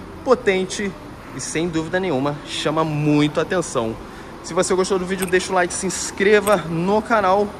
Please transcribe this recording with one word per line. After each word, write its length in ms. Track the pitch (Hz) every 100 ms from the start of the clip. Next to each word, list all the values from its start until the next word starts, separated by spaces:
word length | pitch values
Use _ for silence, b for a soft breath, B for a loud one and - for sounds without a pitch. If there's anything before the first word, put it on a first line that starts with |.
| - -
potente 680 | 269 240 208 190 185 - 202 - - - - 135
e, 60 |
sem 260 | - 160 175
dúvida 320 | 160 160 180
nenhuma, 360 | 190 131 143 147 -
chama 380 | - 156 156
muito 560 | 160 147 151 147 147 151
a 40 |
atenção. 520 | 156 185 160 135 113 110 B B B B
Se 100 | -
você 220 | 165 180 185
gostou 240 | 185 190
do 60 | 180
vídeo, 200 | 190 185
deixa 260 | 180 185
o 40 | 185
like, 180 | 180
se 140 | - 190
inscreva 680 | - - - 196 208 196 196
no 440 | 156 165 180 214
canal. 460 | 214 226 190 196 202